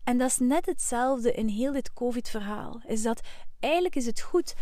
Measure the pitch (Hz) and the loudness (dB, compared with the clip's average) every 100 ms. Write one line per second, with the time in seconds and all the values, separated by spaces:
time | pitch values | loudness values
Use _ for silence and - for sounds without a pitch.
0 | - 247 254 - 254 311 359 - - 240 | 0 2 4 2 4 2 2 0 0 0
1 | 254 269 226 - 220 208 262 285 - - | 2 2 2 2 0 0 0 0 -2 -2
2 | 247 240 - 220 202 208 - 233 - 220 | -2 -2 -2 -4 -4 -6 -6 -10 -2 0
3 | 220 226 - - - - 247 339 359 285 | 0 0 -4 -6 -8 -4 0 2 2 0
4 | 233 220 - 349 - - | 0 0 2 2 0 0